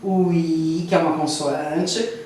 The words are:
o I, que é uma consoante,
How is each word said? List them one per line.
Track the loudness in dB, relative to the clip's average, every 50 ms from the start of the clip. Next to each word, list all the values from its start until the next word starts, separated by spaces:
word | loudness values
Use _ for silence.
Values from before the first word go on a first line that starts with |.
o | -4 0 2 2 4 4
I, | 4 2 2 2 0 0 0 0 0 -2 0 0
que | 2
é | 2
uma | 2 2 0 0
consoante, | -2 -2 -2 -2 -2 -2 -2 -2 -2 -2 -2 -2 -2 0 -2 -2 -2 -4 -4 -8 -12